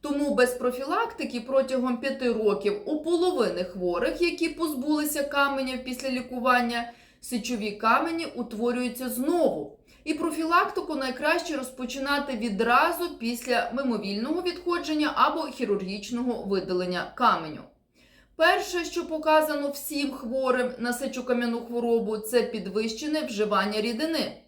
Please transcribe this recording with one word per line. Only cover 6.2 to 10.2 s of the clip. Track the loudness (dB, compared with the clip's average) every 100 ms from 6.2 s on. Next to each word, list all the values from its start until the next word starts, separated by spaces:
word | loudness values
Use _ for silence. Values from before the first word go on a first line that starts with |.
| -4 -2 4 4 4 0 -4 -10 -20 _
сечові | -6 -4 -2 -4 -4
камені | 0 4 4 4 -2 -4 -6
утворюються | -8 -2 0 0 -2 -2 -6
знову. | -2 0 2 2 0 -6 -12 _ -16
І | -6
профілактику | -2